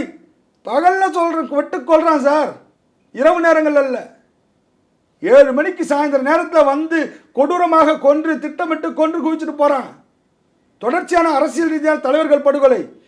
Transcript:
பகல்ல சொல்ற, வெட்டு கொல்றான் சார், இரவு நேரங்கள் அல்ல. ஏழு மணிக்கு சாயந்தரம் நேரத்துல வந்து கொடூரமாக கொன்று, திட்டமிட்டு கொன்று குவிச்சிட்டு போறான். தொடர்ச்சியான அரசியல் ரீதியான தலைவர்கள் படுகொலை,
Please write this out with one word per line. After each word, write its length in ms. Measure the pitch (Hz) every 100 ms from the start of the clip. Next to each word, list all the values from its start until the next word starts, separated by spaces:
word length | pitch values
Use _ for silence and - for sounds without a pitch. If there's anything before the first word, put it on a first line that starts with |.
| 254 - _ _ _ _ 190
பகல்ல 380 | 262 349 381 370 339
சொல்ற, 240 | 339 320 269 285
வெட்டு 200 | 294 359
கொல்றான் 440 | 254 320 320 302 269
சார், 240 | 302 285 - _ _ _ _ _ 214
இரவு 240 | 302 349 330
நேரங்கள் 320 | 320 302 285
அல்ல. 160 | 269 233 - _ _ _ _ _ _ _ _ _ _ _
ஏழு 280 | 165 262 269 254
மணிக்கு 260 | 359 349 320
சாயந்தரம் 380 | 285 294 277 262
நேரத்துல 340 | 330 330 320 285
வந்து 240 | 285 320 330 269 - _ 233
கொடூரமாக 600 | 294 349 349 330 302 311 277
கொன்று, 260 | 294 320 269 302
திட்டமிட்டு 420 | 302 339 320 330
கொன்று 260 | 254 320 339 311
குவிச்சிட்டு 300 | 320 311 294
போறான். 280 | 294 269 - - _ _ _ _ _ _ _ _
தொடர்ச்சியான 540 | - 339 - 339 339 277
அரசியல் 340 | 302 233 320 311
ரீதியான 280 | 311 311 262
தலைவர்கள் 400 | 302 311 285 285
படுகொலை, 340 | 285 269 220 - -